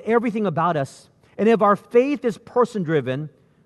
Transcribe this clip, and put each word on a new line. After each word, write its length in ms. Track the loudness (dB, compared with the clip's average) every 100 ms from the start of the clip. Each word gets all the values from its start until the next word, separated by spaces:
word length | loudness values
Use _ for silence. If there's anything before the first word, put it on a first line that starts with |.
everything 420 | -2 -2 0 -4 -4
about 300 | -2 -2 -2
us. 340 | -4 -10 _ _ _ -2
And 120 | 2
if 140 | 4
our 140 | 2 2
faith 480 | 2 2 2 0
is 140 | -4 -6
person-driven, 920 | -4 -2 -2 -2 -2 -2 -2 -6 -8 _ _ _